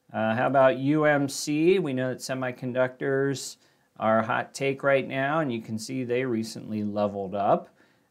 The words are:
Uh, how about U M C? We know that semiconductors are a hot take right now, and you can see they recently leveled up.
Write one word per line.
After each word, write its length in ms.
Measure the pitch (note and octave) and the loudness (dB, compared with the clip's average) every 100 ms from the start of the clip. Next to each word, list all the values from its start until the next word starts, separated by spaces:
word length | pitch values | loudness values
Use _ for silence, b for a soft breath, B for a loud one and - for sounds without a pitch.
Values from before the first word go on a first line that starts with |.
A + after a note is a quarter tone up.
| _ | _
Uh, 220 | A2 A2 | -2 0
how 120 | A2+ C3+ | 0 2
about 300 | C#3 C3 C3 | 6 6 6
U 300 | C3+ D#3 D3+ | 2 4 4
M 200 | C#3+ C#3 | 2 0
C? 520 | - - D3 E3 G3 | -4 -4 2 4 4
We 160 | D#3 | 2
know 160 | B2+ C3 | -2 -2
that 80 | B2 | -4
semiconductors 1400 | - C3 B2+ B2 B2+ B2 B2+ B2+ C#3+ C3+ C#3 C3 - - b b b - | -6 -6 -6 -6 -4 0 0 -2 -2 0 0 -2 -8 -16 b b b -4
are 200 | G#2+ A2 | 2 2
a 80 | A2 | 2
hot 260 | B2 A#2 | -2 -4
take 300 | - C#3 C3+ | -4 -4 0
right 260 | C#3 C3+ A#2+ | 2 2 0
now, 320 | C3+ C#3 D#3+ | -4 -2 0
and 100 | D3 | -2
you 120 | A#2 | -4
can 160 | A2+ A2 | -6 -8
see 260 | - C3 | -6 -6
they 220 | A#2+ A#2+ C3 | -2 -2 0
recently 580 | A2+ A2+ A#2+ F2 G#2+ | -2 -4 -10 -8 -4
leveled 500 | G#2 G#2 G#2 G2+ F#2+ | -4 0 -2 -2 -6
up. 360 | G2+ G#2 F3 - b b b b | -2 2 2 -2 b b b b